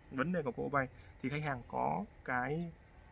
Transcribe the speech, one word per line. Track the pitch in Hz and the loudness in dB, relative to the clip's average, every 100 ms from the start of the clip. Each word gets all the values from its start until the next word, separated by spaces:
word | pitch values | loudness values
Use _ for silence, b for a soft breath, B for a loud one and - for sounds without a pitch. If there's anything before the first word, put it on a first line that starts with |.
| - | -4
vấn | 131 147 | 0 2
đề | 180 | 2
của | 135 117 | 0 0
cô | 139 | 2
vay | 139 131 B B - | 2 2 B B -6
thì | 131 | -2
khách | 147 | 0
hàng | 151 127 - | 0 -2 -2
có | 127 127 160 208 - | 2 4 2 0 -6
cái, | - 127 127 156 170 - - - - | 0 2 2 0 -2 -6 -16 -20 -18